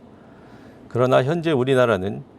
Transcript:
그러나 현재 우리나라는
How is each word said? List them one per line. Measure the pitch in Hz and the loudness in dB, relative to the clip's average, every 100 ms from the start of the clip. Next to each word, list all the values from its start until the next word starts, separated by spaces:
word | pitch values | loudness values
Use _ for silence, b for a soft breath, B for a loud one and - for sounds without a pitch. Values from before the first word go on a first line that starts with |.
| - B B B B B B B - | -20 B B B B B B B -8
그러나 | 117 127 135 | -2 2 2
현재 | 131 170 160 | 2 -2 -2
우리나라는 | 139 127 127 123 98 95 131 - | -2 0 2 2 0 -2 -8 -14